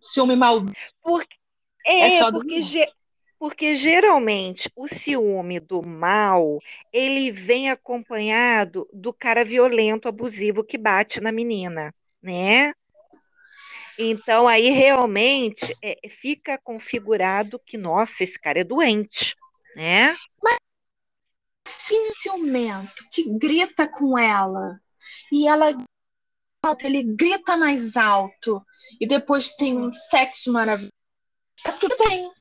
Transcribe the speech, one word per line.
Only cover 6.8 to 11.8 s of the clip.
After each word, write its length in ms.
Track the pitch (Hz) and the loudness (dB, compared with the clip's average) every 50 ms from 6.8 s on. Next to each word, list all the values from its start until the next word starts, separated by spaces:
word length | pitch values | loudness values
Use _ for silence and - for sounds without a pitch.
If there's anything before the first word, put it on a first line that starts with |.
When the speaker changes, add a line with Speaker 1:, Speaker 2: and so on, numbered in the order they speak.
| - _ | -20 _
Speaker 2:
ele 400 | - 233 262 269 277 269 269 262 | -4 -2 -2 0 -2 -2 -2 -4
vem 380 | 214 190 185 185 240 254 269 269 | -6 -8 -2 0 0 0 0 -4
acompanhado 1160 | 262 - _ - 247 247 226 _ 247 220 214 214 220 226 240 247 233 220 202 180 165 185 - - - | -4 -4 _ -10 -10 -10 -10 _ -8 -6 -4 -2 0 2 2 4 4 2 0 -2 -4 -10 -10 -10 -14
do 180 | 202 180 240 | -10 -10 -10
cara 320 | 233 _ - 240 226 233 240 | -10 _ -4 -2 0 0 0
violento, 640 | 214 226 254 247 254 240 226 220 214 214 - - 254 | 0 2 2 2 4 4 2 2 2 0 -2 -4 -8
abusivo 560 | 214 208 233 254 214 208 196 208 208 202 214 | -8 -6 -8 -10 -8 -4 -4 -2 -2 -2 -4
que 140 | - - 226 | -6 -8 -4
bate 420 | 214 214 196 190 214 _ - - | -2 0 2 2 0 _ -4 -6
na 120 | 202 220 | -6 -4
menina, 600 | 220 226 233 240 226 202 185 180 170 160 | -4 -4 -4 -4 -4 -6 -6 -8 -8 -8